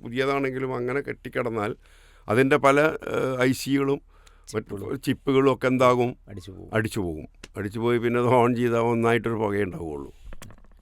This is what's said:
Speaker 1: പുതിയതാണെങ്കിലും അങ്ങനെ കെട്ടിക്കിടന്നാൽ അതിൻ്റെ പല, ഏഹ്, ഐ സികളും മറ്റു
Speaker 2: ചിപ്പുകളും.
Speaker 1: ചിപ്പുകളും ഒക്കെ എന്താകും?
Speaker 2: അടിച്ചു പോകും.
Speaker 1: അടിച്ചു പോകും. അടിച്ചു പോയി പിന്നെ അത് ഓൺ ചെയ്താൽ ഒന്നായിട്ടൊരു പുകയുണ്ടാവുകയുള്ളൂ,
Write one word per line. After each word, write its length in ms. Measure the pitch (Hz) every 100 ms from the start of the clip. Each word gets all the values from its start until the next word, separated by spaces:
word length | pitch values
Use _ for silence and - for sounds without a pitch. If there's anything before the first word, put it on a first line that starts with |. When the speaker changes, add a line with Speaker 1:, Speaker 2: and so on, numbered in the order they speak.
Speaker 1:
പുതിയതാണെങ്കിലും 680 | 123 120 135 143 139 127 131
അങ്ങനെ 260 | 123 120 139
കെട്ടിക്കിടന്നാൽ 720 | 139 - 127 127 123 113 104 - - - - _ -
അതിൻ്റെ 280 | 110 135 143
പല, 220 | 135 143 156 - -
ഏഹ്, 260 | 113 135 127
ഐ 100 | 127
സികളും 480 | 127 - 139 139 143 - _ - - -
മറ്റു 60 | 110
Speaker 2:
ചിപ്പുകളും. 400 | 107 101 - 127
Speaker 1:
ചിപ്പുകളും 500 | - 127 - 135 135
ഒക്കെ 140 | 127 131
എന്താകും? 440 | 127 127 123 120 - -
Speaker 2:
അടിച്ചു 220 | 101 95
പോകും. 200 | 92 90
Speaker 1:
അടിച്ചു 260 | 110 110 -
പോകും. 260 | 90 78 69 - - -
അടിച്ചു 220 | 104 110
പോയി 180 | 117 120
പിന്നെ 220 | 117 120
അത് 60 | 123
ഓൺ 240 | 127 117
ചെയ്താൽ 320 | 120 120 117 117
ഒന്നായിട്ടൊരു 420 | 117 113 117 110
പുകയുണ്ടാവുകയുള്ളൂ, 760 | 113 107 101 101 82 82 73 69 - - - - - - -